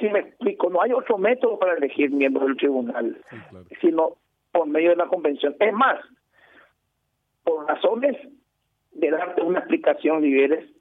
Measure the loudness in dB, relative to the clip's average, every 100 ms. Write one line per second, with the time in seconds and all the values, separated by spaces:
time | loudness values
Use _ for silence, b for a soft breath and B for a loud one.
0 | 0 -2 -4 _ -6 -2 0 2 2 0
1 | 0 0 2 2 0 0 0 0 -2 0
2 | 0 2 0 2 -2 0 0 0 -2 -4
3 | -6 -8 -16 -20 -20 -20 -20 -2 0 2
4 | -2 -4 _ _ _ -2 0 2 2 2
5 | 0 -2 -2 -2 -4 0 0 2 2 0
6 | -8 _ _ b b b b _ _ _
7 | _ _ _ _ -4 -2 -2 -2 0 0
8 | -2 -2 -10 -20 _ _ _ _ _ -4
9 | -2 0 -2 -2 -2 -2 -2 0 0 0
10 | 0 2 2 4 2 0 -4 _